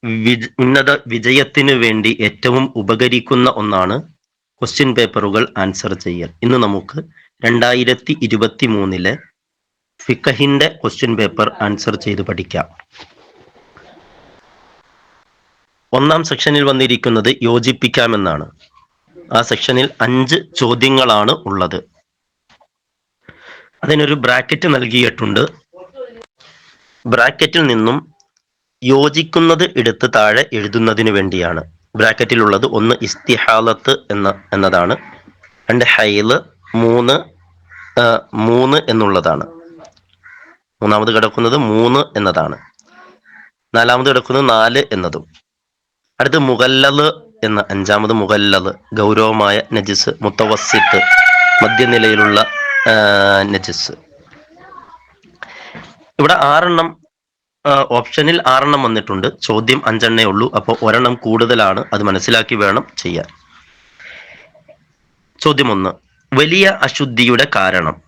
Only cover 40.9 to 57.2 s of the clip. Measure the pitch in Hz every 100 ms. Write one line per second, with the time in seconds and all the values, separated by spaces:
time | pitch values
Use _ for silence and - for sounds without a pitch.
40.9 | 104 110 110 110 110 117 139 117 107 120
41.9 | 131 151 107 98 85 78 76 - _ _
42.9 | - - _ _ - - _ _ 113 117
43.9 | 127 131 127 123 131 135 113 113 123 139
44.9 | 98 90 80 78 _ _ _ _ _ _
45.9 | _ _ _ 131 160 135 117 127 131 139
46.9 | 143 151 151 - _ 110 104 98 98 95
47.9 | 104 107 113 98 104 104 95 95 92 _
48.9 | 107 104 107 110 110 101 104 - 113 98
49.9 | 98 - - 104 98 107 107 - - -
50.9 | - 719 740 - - 719 - 110 - 123
51.9 | 117 110 107 107 104 107 - - - -
52.9 | 110 104 101 98 98 101 101 95 - -
53.9 | - _ _ _ 302 _ 339 370 370 -
54.9 | - _ 415 _ _ - - - - -
55.9 | - _ - 151 175 139 147 175 170 165
56.9 | 165 _ _